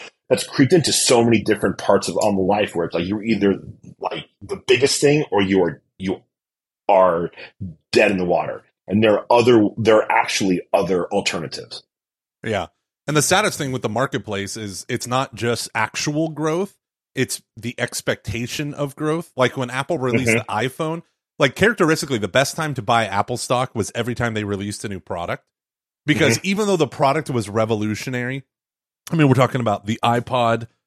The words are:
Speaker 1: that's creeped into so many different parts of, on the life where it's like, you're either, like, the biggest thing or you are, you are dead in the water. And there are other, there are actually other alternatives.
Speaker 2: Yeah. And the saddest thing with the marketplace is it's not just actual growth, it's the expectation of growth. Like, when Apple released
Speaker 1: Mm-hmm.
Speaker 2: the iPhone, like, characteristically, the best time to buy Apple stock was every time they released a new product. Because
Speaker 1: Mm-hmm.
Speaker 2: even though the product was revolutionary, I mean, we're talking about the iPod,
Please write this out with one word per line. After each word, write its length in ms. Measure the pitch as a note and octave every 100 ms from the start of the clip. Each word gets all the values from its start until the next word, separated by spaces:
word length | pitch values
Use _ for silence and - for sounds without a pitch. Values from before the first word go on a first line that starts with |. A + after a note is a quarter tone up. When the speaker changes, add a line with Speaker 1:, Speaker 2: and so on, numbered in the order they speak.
| - _ -
Speaker 1:
that's 140 | B2+
creeped 300 | - - C3
into 180 | F3 B2+
so 320 | - - B2
many 200 | A#2 A2+
different 340 | G2+ G#2 G2+ -
parts 300 | - G2 -
of, 100 | E2+
on 180 | G#2+ G2
the 60 |
life 340 | F#2 G#2 G2+ F2
where 120 | E2+
it's 80 | E2+
like, 100 | F2
you're 160 | G#2+
either, 380 | A2 G#2 G2 F#2+ - - - -
like, 260 | F#2 - - _
the 180 | G2 G2 -
biggest 340 | A2 C#3 -
thing 260 | C#3+ D3 -
or 120 | G2+
you 180 | G2 F#2+
are, 180 | E2+ C#2+ _ -
you 240 | F#2 - _ _ _ _ _ _ -
are 420 | G2 F#2 E2+ E2+ - - - F#2+ D#2 -
dead 180 | A#2+ G#2
in 80 | F#2+
the 80 | F2+
water. 380 | E2 D#2 A1+ _ _ -
And 160 | G2
there 160 | A2 G#2
are 60 | -
other, 380 | A#2+ A#2 A#2 G#2 -
there 200 | A2 G#2+
are 140 | -
actually 500 | A2 - - G2 F2 -
other 340 | F2 F2 F#2 E2+
alternatives. 720 | G2+ F#2 F#2+ C#2 - - - _ _ _ _ _ _
Speaker 2:
Yeah. 240 | A2+ G2+ - _ _ _ -
And 100 | D3+
the 60 |
saddest 380 | C#3+ F#3 G#3 -
thing 120 | C#3
with 120 | B2+
the 60 | A2+
marketplace 680 | A2 C3+ C3 G#2 G2 G2 A2+
is 300 | G#2 F#2 -
it's 160 | B2 A#2+
not 300 | B2 C3+ G2+
just 340 | A#2 A#2 - A2+
actual 540 | G#2+ - D#3 D3 D#3+
growth, 500 | D3 D3+ E3 G3 _ _ _ _
it's 300 | - B2+ - _ -
the 200 | A#2 -
expectation 920 | A#2+ - - A2 - A2+ A#2+ - D3
of 220 | - C#3+ -
growth. 360 | D3+ D#3+ - -
Like, 200 | B2 -
when 140 | B2
Apple 300 | B2+ C#3 E3
released 320 | B2+ A#2 B2
Speaker 1:
Mm-hmm. 80 | A2+ -
Speaker 2:
the 220 | G#2 A2
iPhone, 340 | - D#3 E3 - _ _ -
like, 160 | C#3+ -
characteristically, 600 | G3+ A#3 E3 D#3+ D3 A#2+
the 100 | G2+
best 300 | B2 C3+ -
time 160 | D#3
to 80 | B2+
buy 240 | G2+ A#2+ G#2
Apple 320 | G2 - B2
stock 360 | - B2 C3
was 200 | A#2 F#2+ A#2
every 180 | A#2
time 200 | A#2+ A#2+
they 100 | G#2+
released 400 | G2+ G2+ G2+ -
a 60 | A2
new 100 | F#2
product. 460 | - F2+ E2+ C3 _ _ _ _ _ _ C#3+
Because 320 | D3+ C#3+ A2+
Speaker 1:
Mm-hmm. 100 | F#3
Speaker 2:
even 200 | G3 G#3
though 80 | F#3
the 100 | C#3
product 440 | - C#3 D3 -
was 200 | B2 G#2
revolutionary, 920 | G#2+ A2 A2 G#2+ G#2 - B2 B2 C3+ - _ _ _ _ _ -
I 60 | E3
mean, 120 | D3
we're 60 | C3
talking 260 | B2 C3+
about 240 | A2+ G2+ G2+
the 140 | A2+
iPod, 640 | A#2+ A#2+ - B2+ A#2 A#2 A#2 _